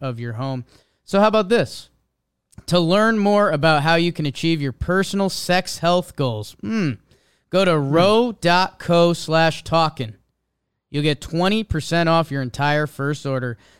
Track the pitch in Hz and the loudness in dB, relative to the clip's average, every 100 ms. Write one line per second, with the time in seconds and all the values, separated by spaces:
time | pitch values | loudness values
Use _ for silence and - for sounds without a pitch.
0 | 135 117 120 113 135 131 - _ _ _ | -8 -8 -10 -8 -8 -8 -10 _ _ _
1 | - 196 214 214 185 233 143 - - _ | -2 2 4 2 2 0 0 -8 -20 _
2 | _ _ _ _ _ - - 175 165 202 | _ _ _ _ _ -18 -2 0 2 2
3 | 226 220 202 208 202 160 160 151 156 170 | 2 2 2 2 2 2 2 2 2 2
4 | 170 170 151 - 165 165 139 - - 185 | 0 -2 -6 -2 -2 -2 -4 -6 -2 -2
5 | 185 196 196 - - 180 185 - 165 180 | 0 -2 -2 -4 -2 -2 -2 -4 0 0
6 | 175 - 131 107 - - 202 220 156 101 | -2 -4 -4 -4 -10 -12 -6 -4 -4 -6
7 | _ _ _ _ _ 180 185 156 139 160 | _ _ _ _ _ 0 2 2 2 4
8 | 190 220 247 214 170 180 185 - - 170 | 4 4 2 0 2 2 2 -4 0 4
9 | 170 170 - 160 160 156 - 165 160 - | 4 0 0 2 2 0 -2 0 0 -2
10 | 110 - _ _ _ _ _ _ _ 143 | -10 -12 _ _ _ _ _ _ _ -2
11 | 151 143 - 165 185 220 214 160 - 170 | -2 -2 -4 -2 0 0 -2 -6 -2 0
12 | 165 165 156 139 127 - 143 151 147 - | 2 2 0 -6 -6 -2 0 0 -2 -4
13 | 139 147 139 131 123 113 _ | -6 -4 -6 -6 -6 -10 _